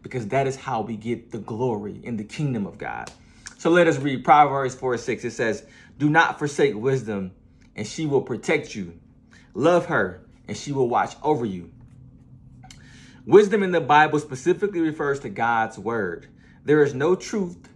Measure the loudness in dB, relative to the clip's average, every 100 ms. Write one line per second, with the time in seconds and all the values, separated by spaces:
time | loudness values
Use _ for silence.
0 | -8 -8 -2 -2 -2 -4 -6 -6 -6 -8
1 | -6 -8 -8 -12 -10 -4 -2 -2 -8 -12
2 | -8 -8 -8 -4 -4 -2 -6 -8 -10 -10
3 | -12 -18 -20 -20 -20 -4 2 6 4 2
4 | -2 -2 6 8 8 4 -4 -4 -4 -4
5 | -4 -6 -6 -4 -2 -4 -10 -20 -20 -2
6 | 2 4 4 0 -6 2 0 2 -2 -2
7 | -4 -6 -8 -12 _ _ _ -12 -10 -6
8 | 0 0 -2 -6 -2 -2 -2 -12 -12 -14
9 | _ _ _ -20 -14 0 4 4 2 -2
10 | -2 -6 -20 _ -12 -12 -6 -2 0 0
11 | -2 -4 -2 0 -2 -6 -12 -20 -20 -20
12 | -20 -20 -20 -20 -20 -20 -20 -20 -20 -20
13 | -20 -18 6 8 8 2 2 0 4 6
14 | 6 2 -4 -4 -2 0 -2 -2 -2 -2
15 | -4 -4 -6 -4 0 0 -2 -6 -6 -4
16 | -4 -6 -16 -20 -20 -12 2 4 4 2
17 | 0 0 -2 -6 -6 -8 -20